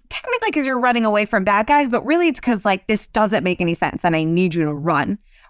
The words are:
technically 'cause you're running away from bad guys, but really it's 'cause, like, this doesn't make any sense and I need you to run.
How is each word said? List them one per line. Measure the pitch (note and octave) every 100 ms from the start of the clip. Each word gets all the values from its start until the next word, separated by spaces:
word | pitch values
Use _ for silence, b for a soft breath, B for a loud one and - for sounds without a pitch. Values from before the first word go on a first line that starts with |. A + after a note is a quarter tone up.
| _
technically | - - A#4+ A4
'cause | D4+ C4+
you're | C4
running | B3 A#3+
away | A3 G#3
from | G#3 A3+
bad | F#3+ G3+ A3
guys, | D4 C#4
but | A#3
really | A#3+ E4 F4
it's | C4
'cause, | - A3
like, | G#3 F#3+ -
this | G#3 -
doesn't | - G#3+ G#3
make | F#3 F3+
any | F3
sense | E3+ E3 -
and | F3
I | E3
need | D#3+ E3+ F#3
you | E3
to | D#3
run. | D3 D#3 F#3 C#3+ G3+ b b b